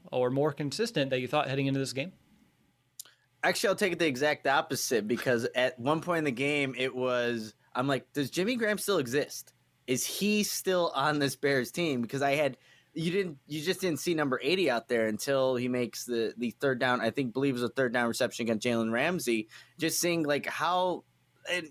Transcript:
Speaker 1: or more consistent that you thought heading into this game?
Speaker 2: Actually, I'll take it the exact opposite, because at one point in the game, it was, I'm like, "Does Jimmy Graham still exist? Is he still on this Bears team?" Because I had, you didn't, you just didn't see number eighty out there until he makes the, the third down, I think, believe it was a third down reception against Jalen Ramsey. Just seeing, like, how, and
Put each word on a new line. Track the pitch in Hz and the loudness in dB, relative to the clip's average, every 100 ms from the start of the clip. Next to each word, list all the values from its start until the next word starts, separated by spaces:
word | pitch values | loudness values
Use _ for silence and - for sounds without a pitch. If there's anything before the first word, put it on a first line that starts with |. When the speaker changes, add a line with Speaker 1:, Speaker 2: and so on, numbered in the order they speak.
| - | -6
Speaker 1:
or | 127 123 | 0 2
more | 135 151 | 2 0
consistent | 147 143 139 226 156 135 | 0 -4 -2 -2 0 0
that | 131 | 0
you | 127 | 0
thought | 151 127 | 0 0
heading | 135 139 | 0 0
into | 135 | 0
this | 131 | -2
game? | 123 160 - _ _ _ _ _ _ _ - - _ _ _ | -4 -8 -10 _ _ _ _ _ _ _ -20 -20 _ _ _
Speaker 2:
Actually, | 170 180 214 | 0 2 0
I'll | 190 | 2
take | 202 | 0
it | 170 | 2
the | 165 | 0
exact | 127 147 151 139 | 2 0 0 2
opposite, | 139 165 135 - 117 104 | 2 2 -4 0 0 2
because | 120 135 120 120 127 | 0 2 0 0 0
at | 127 - | 0 0
one | 120 160 | 0 0
point | 160 170 | 0 0
in | 151 | 0
the | |
game, | 120 139 147 139 123 | 0 0 0 -2 -2
it | 131 123 | -2 0
was, | 127 123 120 117 110 - _ 123 | 0 2 0 -2 -6 -14 _ -2
I'm | 135 | 0
like, | 131 - | 0 -2
"Does | 143 139 | -4 -2
Jimmy | 160 196 254 | -2 -2 0
Graham | 214 202 | 0 0
still | - 185 | 2 0
exist? | 123 139 131 - - _ _ _ - | 2 0 -2 -6 -16 _ _ _ -2
Is | 127 - | -2 0
he | - 202 214 | 0 2 2
still | 202 - 190 185 170 135 | 0 -2 0 2 2 2
on | 147 147 | 2 2
this | 139 - | 0 0
Bears | 143 139 120 | 2 2 0
team?" | - 170 127 | -2 -2 -2
Because | 117 139 | -2 0
I | 139 139 | 0 2
had, | 143 135 _ - _ | 0 -2 _ -20 _
you | 160 165 | -4 0
didn't, | 185 185 139 - | 0 -2 -6 -10
you | 151 | -6
just | 151 180 | -4 -2
didn't | 185 147 | -2 -2
see | 180 | 0
number | 160 147 127 | 0 0 0
eighty | 135 185 160 | 0 2 2
out | 117 - | 0 0
there | 120 110 | 0 2
until | 107 - 135 131 123 | -2 0 2 2 2
he | 123 | 0
makes | 123 117 - - | -2 -2 -6 -4
the, | 117 110 - | -2 -2 -2
the | 120 | -6
third | - 139 127 | -2 0 2
down, | 127 123 | 2 2
I | 113 | 0
think, | 123 127 | 0 -2
believe | 131 139 123 | 0 0 0
it | |
was | |
a | 120 | -2
third | - 131 | 0 0
down | 123 120 | 2 0
reception | 113 120 - | 0 -2 -2
against | 117 107 123 | -2 0 0
Jalen | 117 113 | 0 0
Ramsey. | 117 151 180 127 113 107 - - - | 0 0 -2 0 -2 -2 -14 -20 -4
Just | 160 139 | -2 0
seeing, | 175 170 | 0 0
like, | 147 143 - | 0 0 -2
how, | - 156 180 185 160 - _ _ _ - | -2 0 2 0 -2 -8 _ _ _ -6
and | 175 156 | -6 -4